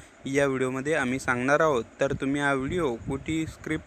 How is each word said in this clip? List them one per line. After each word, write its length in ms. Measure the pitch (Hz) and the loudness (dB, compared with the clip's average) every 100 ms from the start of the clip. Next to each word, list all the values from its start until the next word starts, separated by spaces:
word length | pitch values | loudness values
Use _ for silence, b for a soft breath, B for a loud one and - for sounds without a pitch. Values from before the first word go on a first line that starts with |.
| B B 135 | B B -2
या 200 | 139 139 | 2 2
व्हिडिओमध्ये 460 | 131 131 131 135 | 2 -2 -2 -2
आम्ही 260 | 156 127 131 | 0 0 -2
सांगणार 400 | - 123 127 147 | 0 0 4 4
आहोत. 240 | 160 127 110 - | 4 2 -2 -2
तर 140 | 139 | 0
तुम्ही 280 | 139 135 143 | 0 -2 0
हा 120 | 143 | 2
व्हिडिओ 420 | 139 135 180 151 113 | 0 0 -2 -2 -2
कुठेही 500 | 107 135 139 160 156 | -4 -6 -4 -4 -4
स्किप 360 | - - 156 | -8 -6 -6